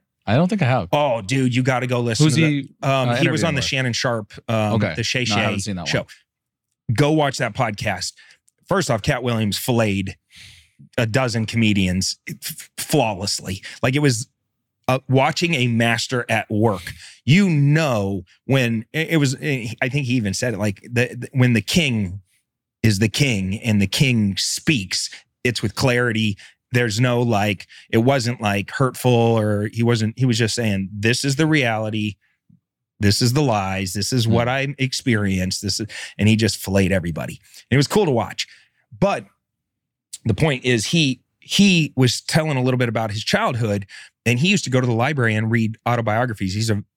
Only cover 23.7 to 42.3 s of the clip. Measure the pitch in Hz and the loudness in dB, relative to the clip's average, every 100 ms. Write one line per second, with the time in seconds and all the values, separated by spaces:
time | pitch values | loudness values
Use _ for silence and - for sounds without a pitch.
23.7 | 104 95 - 135 117 104 92 - - - | 2 2 2 2 2 0 -2 -4 -4 0
24.7 | 131 95 - - - _ _ 123 113 104 | -2 -2 -6 -6 -10 _ _ -4 -2 -4
25.7 | - 135 123 123 110 110 101 - _ _ | 0 0 2 0 0 0 -2 -12 _ _
26.7 | 123 120 107 127 120 120 104 104 95 - | 0 0 2 2 2 2 2 0 -2 -8
27.7 | - - 113 120 139 117 123 107 101 92 | -20 -2 2 4 2 0 -2 -2 -2 -4
28.7 | - 127 - 127 120 117 113 107 104 104 | -2 -2 0 2 4 4 2 2 0 -2
29.7 | 110 117 113 110 117 131 113 110 - 110 | 0 0 2 0 0 0 2 0 0 -2
30.7 | 95 95 104 113 123 139 135 156 156 120 | -2 -4 -2 0 0 0 0 2 2 0
31.7 | 110 110 110 107 - _ _ _ _ _ | -2 -4 -4 -4 -8 _ _ _ _ _
32.7 | _ _ - 101 104 123 139 139 104 95 | _ _ 0 0 2 2 2 2 0 -2
33.7 | 95 92 104 - 131 113 117 120 135 139 | -4 -4 -6 -2 0 2 2 2 -2 -4
34.7 | 143 131 - 131 107 101 92 92 - 101 | -4 -4 -2 0 0 2 0 -2 -4 -6
35.7 | - 110 - - - 104 110 107 - - | -6 -8 -10 -12 0 2 4 2 -2 -2
36.7 | 98 92 95 85 76 62 - _ - - | 0 2 0 -2 -6 -10 -14 _ -20 0
37.7 | 139 139 214 175 117 - - - - _ | 2 2 2 2 0 -2 -8 -12 -16 _
38.7 | _ _ 107 196 143 196 _ _ _ _ | _ _ -2 -2 -2 -8 _ _ _ _
39.7 | _ _ _ _ - - - 160 127 127 | _ _ _ _ -8 -4 0 0 0 0
40.7 | 117 - 170 143 127 _ _ - - 202 | 0 2 0 0 -2 _ _ -2 4 4
41.7 | 170 143 131 123 - - | 4 2 2 2 0 -2